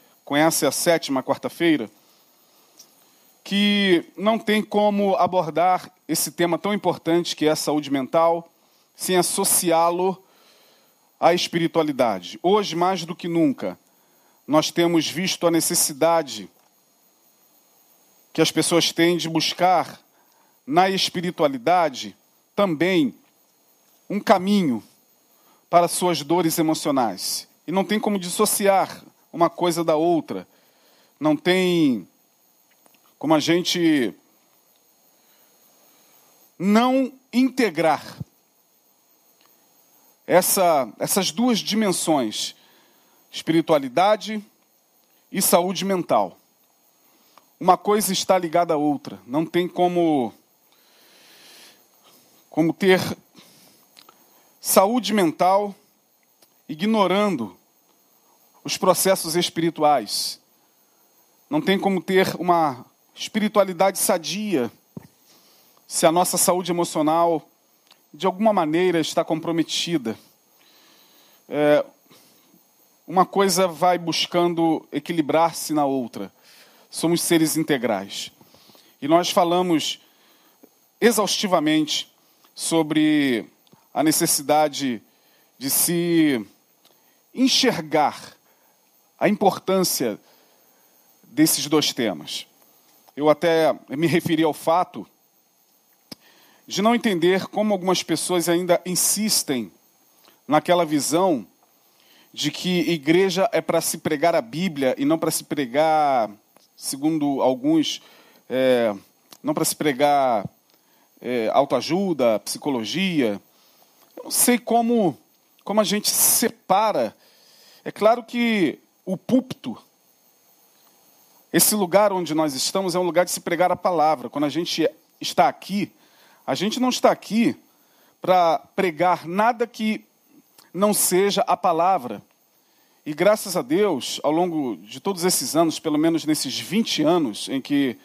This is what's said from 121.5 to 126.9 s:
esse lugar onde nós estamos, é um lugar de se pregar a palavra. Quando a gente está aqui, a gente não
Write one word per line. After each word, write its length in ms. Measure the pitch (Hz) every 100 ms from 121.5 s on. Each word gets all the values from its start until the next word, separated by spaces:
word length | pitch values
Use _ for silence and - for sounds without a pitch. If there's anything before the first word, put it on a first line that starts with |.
esse 240 | 160 - 214
lugar 380 | 185 185 208
onde 200 | 185 160
nós 200 | 156 156
estamos, 420 | 131 - 190 190 180
é 40 |
um 40 |
lugar 220 | 180 160 180
de 60 |
se 100 | -
pregar 320 | 180 165 180
a 20 | 180
palavra. 540 | 202 170 151 151 123
Quando 160 | 143 147
a 40 |
gente 400 | 139 170 - 156 - _ _
está 300 | 147 - 170
aqui, 420 | - - 202 - _ _ _ _ _ -
a 100 | 135
gente 240 | 196 226
não 100 | 254